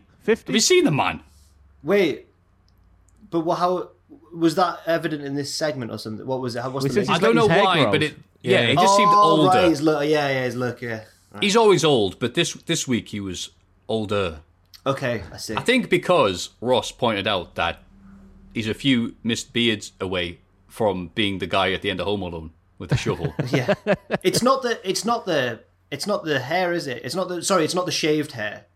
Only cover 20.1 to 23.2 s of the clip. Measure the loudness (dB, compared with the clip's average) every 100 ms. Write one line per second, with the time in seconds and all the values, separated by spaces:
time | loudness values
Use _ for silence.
20.1 | -4 -6 -8 _ _ _ -4 -2 -2 -4
21.1 | -4 -2 -2 -2 0 0 0 -4 -4 -4
22.1 | -4 -6 -10 -14 -18 _ -16 -4 -2 -2
23.1 | -4